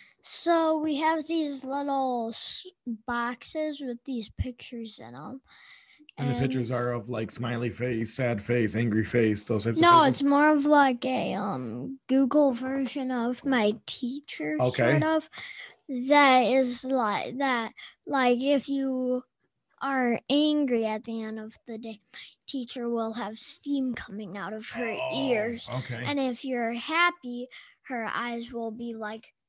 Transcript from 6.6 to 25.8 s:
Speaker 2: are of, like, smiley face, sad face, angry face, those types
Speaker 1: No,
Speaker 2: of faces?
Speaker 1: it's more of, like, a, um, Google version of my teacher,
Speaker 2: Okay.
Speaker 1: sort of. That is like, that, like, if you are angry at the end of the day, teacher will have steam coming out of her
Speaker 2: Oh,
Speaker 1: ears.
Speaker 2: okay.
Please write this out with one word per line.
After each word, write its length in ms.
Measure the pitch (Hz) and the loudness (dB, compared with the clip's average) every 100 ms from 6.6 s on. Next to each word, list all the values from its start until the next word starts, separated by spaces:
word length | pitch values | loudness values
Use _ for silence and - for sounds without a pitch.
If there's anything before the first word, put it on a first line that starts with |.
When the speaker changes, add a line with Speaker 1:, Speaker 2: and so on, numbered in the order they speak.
| 120 | -2
Speaker 2:
are 200 | 127 123 | -2 -2
of, 180 | 120 107 | -4 -4
like, 200 | 117 110 | -6 -6
smiley 400 | - 120 117 120 | -6 -4 -2 -4
face, 440 | - 123 113 113 - | -4 -2 -2 -2 -2
sad 260 | 123 107 | 0 0
face, 320 | - 120 107 110 | 0 2 2 2
angry 300 | 120 107 107 | 2 2 2
face, 380 | 123 110 104 | 4 4 2
those 220 | - 110 110 | 0 0 0
types 140 | 117 | 6
Speaker 1:
No, 200 | 339 339 | 8 8
Speaker 2:
of 60 | 285 | 8
faces? 160 | 247 | 4
Speaker 1:
it's 60 | 285 | 4
more 200 | 285 302 | 6 6
of, 160 | 302 285 | 4 6
like, 400 | 294 277 247 254 | 6 6 4 -2
a, 300 | 254 - 196 | -2 -2 -2
um, 640 | 202 254 247 226 - 269 - | -4 -4 -6 -6 -8 -10 2
Google 460 | 269 269 294 285 | 4 6 6 4
version 580 | 240 262 269 262 285 254 | 2 -2 -4 -4 -4 -4
of 340 | 254 233 247 277 | -2 -2 -2 0
my 340 | 254 208 214 - | 2 4 0 -6
teacher, 720 | - 240 277 - - 302 302 | -6 -6 -6 -10 -8 -4 0
Speaker 2:
Okay. 400 | - 254 120 294 | 2 4 4 4
Speaker 1:
sort 40 | |
of. 260 | 311 320 311 - - - - - - | 4 2 -2 -10 -16 -16 -18 -20 -8
That 540 | 254 262 294 285 254 226 | -6 4 6 8 6 6
is 360 | 262 254 247 262 | 4 2 -2 -2
like, 520 | 262 220 185 - 247 | 0 0 0 -4 -2
that, 360 | 277 240 220 - - - - | 0 0 -4 -10 -20 -16 -4
like, 320 | 277 247 247 | 2 4 4
if 260 | 269 285 - | 4 2 2
you 560 | 277 269 254 254 254 - _ _ _ _ _ | -2 0 0 0 -2 -4 _ _ _ _ _
are 400 | 277 269 247 233 - | -2 0 2 0 2
angry 580 | 285 302 302 277 233 220 | 2 4 2 2 0 0
at 160 | 214 | -4
the 180 | 226 226 | -6 -8
end 180 | 220 220 | -8 -10
of 160 | 214 - - | -12 -16 -14
the 100 | 226 | -12
day, 240 | 226 208 _ - - _ - | -12 -16 _ -20 -20 _ -10
teacher 420 | 277 240 254 233 | -8 -6 -6 -2
will 240 | 233 220 | -2 -2
have 240 | 226 208 226 | -4 -8 -8
steam 560 | - - 285 277 262 | -8 -8 -2 0 0
coming 440 | 233 - 202 214 196 | -4 -8 -10 -10 -8
out 140 | 180 | -8
of 140 | 220 226 | -8 -10
her 180 | 226 240 208 | -6 -6 -4
Speaker 2:
Oh, 100 | 214 254 269 | -4 -2 0
Speaker 1:
ears. 400 | 226 220 233 - | 0 0 -4 -8
Speaker 2:
okay. 320 | 254 | -8